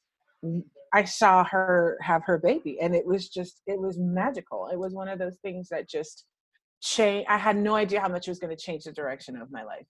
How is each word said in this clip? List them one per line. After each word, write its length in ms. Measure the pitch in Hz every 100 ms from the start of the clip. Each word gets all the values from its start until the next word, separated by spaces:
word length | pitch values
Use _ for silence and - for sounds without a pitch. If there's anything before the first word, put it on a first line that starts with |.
| _ _ _ _ 165 170 - _ -
I 100 | 202 190
saw 380 | - 208 185 180
her 520 | 190 190 180 170 -
have 220 | - 165 165
her 120 | 165
baby, 420 | 170 311 156 -
and 160 | 170 175
it 100 | 175
was 240 | 190 180
just, 320 | 185 180 - -
it 120 | 196
was 180 | 190 175
magical. 720 | 180 175 233 233 - 104 95
It 100 | 175
was 160 | 190
one 140 | 190 190
of 100 | 190
those 180 | 180 180
things 320 | 196 180 175
that 200 | 160 101
just 360 | 151 156 - _ _ _ _ _ _
cha-, 420 | - - 208 202 208
I 100 | 208
had 200 | 214 208
no 180 | 208 214
idea 240 | 202 202
how 80 | 196
much 180 | 180 185
it 40 |
was 80 | 180
gonna 160 | 170 160
change 280 | - 156
the 80 | 156
direction 440 | 151 143 135 - 127
of 140 | 123
my 120 | 127
life. 220 | 107 - -